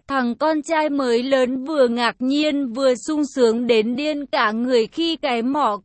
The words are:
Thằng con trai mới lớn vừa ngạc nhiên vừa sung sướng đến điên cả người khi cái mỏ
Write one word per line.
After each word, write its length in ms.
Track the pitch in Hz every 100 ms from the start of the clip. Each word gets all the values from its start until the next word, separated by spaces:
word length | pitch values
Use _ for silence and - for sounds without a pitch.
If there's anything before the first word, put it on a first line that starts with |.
| -
Thằng 280 | 269 240
con 260 | 226 311 311
trai 280 | 320 311 302
mới 340 | 285 254 233
lớn 420 | 262 269 254 262
vừa 220 | 269 302 247
ngạc 280 | 233 233 -
nhiên 540 | 254 294 302 285 262
vừa 200 | 233 269
sung 260 | 247 311 302 285
sướng 320 | 269 233 233 240
đến 280 | 226 220
điên 300 | 247 302 294
cả 260 | 277 294 220
người 360 | 226 247 247 214
khi 280 | 320 330
cái 260 | 320 285 233
mỏ 400 | 247 294 233 208